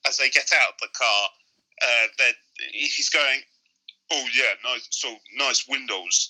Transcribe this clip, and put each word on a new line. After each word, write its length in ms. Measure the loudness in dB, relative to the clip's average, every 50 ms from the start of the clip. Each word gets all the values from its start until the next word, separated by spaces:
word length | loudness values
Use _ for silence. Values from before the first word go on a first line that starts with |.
| _
as 100 | 0 0 2
they 120 | 0 2
get 200 | 2 2 2 4 2 2
out 120 | 2 2 0
of 60 | -6
the 80 | -12 -12 _ 0
car, 300 | 0 2 2 2 0 -2 -6 _ _ _ _ _ _ _ _ -2
uh, 240 | 0 2 4 4 2 2 2 2
they're, 140 | 2 2 2 0 _ _ _ -14 -14 -12
he's 380 | -8 -6 -6 -4 -2 -2 -2 0
going, 300 | 2 2 2 2 0 -2 -4 _ _ _ _ _ _ _ _ -20 -20 _ _ _
Oh, 160 | -4 -4 -4 0 0
yeah, 180 | 2 2 2 0 0 -4
nice, 220 | -6 -6 -6 -6 -8
so 240 | -6 -6 -6 -6 -8 -12 _ -18 -6 -4
nice 280 | -2 0 0 -2 -2 -2
windows. 600 | -6 -8 -6 -6 -6 -6 -4 -2 -2 -2 0